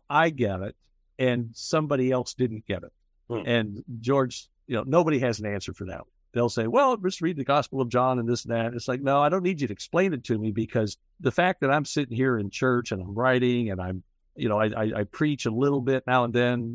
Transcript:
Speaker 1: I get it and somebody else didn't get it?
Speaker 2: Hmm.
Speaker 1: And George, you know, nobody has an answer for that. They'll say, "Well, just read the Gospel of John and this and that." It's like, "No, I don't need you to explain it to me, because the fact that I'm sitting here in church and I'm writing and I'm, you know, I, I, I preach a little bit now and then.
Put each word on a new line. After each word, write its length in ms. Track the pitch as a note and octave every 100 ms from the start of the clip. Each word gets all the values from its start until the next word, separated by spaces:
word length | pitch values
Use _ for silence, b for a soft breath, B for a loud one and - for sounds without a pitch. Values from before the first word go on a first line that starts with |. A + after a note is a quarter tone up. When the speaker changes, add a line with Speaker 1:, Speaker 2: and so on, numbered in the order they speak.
| -
Speaker 1:
I 200 | D3 E3
get 300 | C#3+ G#2+ F#2
it 160 | G2+ - _ _ _ -
and 320 | B2+ A#2+ A#2
somebody 560 | A2+ - D#3+ D3+ C#3 B2+
else 240 | B2+ -
didn't 320 | - B2 G#2+ -
get 160 | F#2
it? 100 | - _ _ _ -
Speaker 2:
Hmm. 140 | A#2 F2+
Speaker 1:
And 380 | A#2+ G#2+ G2+ - A#2
George, 480 | A#2 C#3 C3 - - _ -
you 100 | A#2+
know, 80 | C3+
nobody 340 | E3 D#3+ C#3+
has 200 | B2 G#2+
an 60 | G#2
answer 260 | G2+ -
for 140 | F#2 F2+
that. 160 | F#2 - _ _
They'll 180 | A#2+ A#2+
say, 160 | - A2+
"Well, 320 | A#3 C4+ A3+
just 240 | F#3 -
read 160 | E3 D#3
the 60 |
Gospel 360 | B2+ C#3+ - C3+
of 80 | B2
John 300 | B2 B2+ B2+
and 100 | A#2
this 160 | A#2+
and 80 | A#2+
that." 220 | A#2 A2+
It's 140 | A#2+ -
like, 120 | C3
"No, 220 | C#3 C#3
I 80 | D3
don't 140 | F#3+
need 180 | F#3 E3
you 60 | B2+
to 40 |
explain 400 | G2 - E3+ G3
it 120 | C#3
to 120 | - A2
me, 160 | A2
because 460 | G#2 A2 A#2+ G#2+ - _ -
the 120 | B2+
fact 300 | - F3+ F#3
that 80 | C#3
I'm 160 | D3 C#3
sitting 280 | D3+ C3+
here 220 | A#2 C3 A#2
in 140 | G2+
church 420 | - C3 B2 A2+
and 80 | G2
I'm 140 | F2+
writing 560 | G2+ B2+ B2+ B2 A#2+ A2
and 100 | F#2
I'm, 220 | F#2 F#2 - _ _
you 160 | - B2
know, 100 | G#2
I, 60 | A2
I, 260 | A2+ A2 A2
I 80 |
preach 420 | G#2 - D3+ C#3+ B2
a 40 |
little 300 | A2 C#3+ C#3
bit 240 | B2 C3 B2+
now 180 | B2+
and 100 | A#2+
then. 400 | A#2 B2 B2 A#2